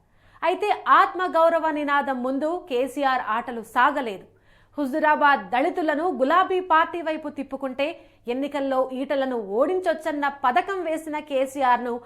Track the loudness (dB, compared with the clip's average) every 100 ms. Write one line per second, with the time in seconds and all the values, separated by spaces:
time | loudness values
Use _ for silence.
0 | _ _ _ -4 -2 0 -2 0 4 6
1 | 6 2 0 4 4 4 0 -2 0 0
2 | 0 -2 -2 -2 -2 -4 -4 -2 -2 0
3 | 0 0 -2 -4 -4 -10 -4 2 2 2
4 | -6 -8 -16 _ _ _ _ -6 -2 2
5 | 2 4 4 2 0 0 0 0 -2 0
6 | 0 0 2 4 2 0 2 2 2 -2
7 | -4 -6 -6 -10 -10 -8 -6 -4 -4 -4
8 | -16 _ -6 -4 -4 -4 -2 0 -2 -4
9 | -2 -2 -2 -4 -2 0 2 0 0 -2
10 | -4 -2 -4 0 2 2 0 -4 -4 -4
11 | -6 -8 -4 -2 -2 0 2 2 0 -8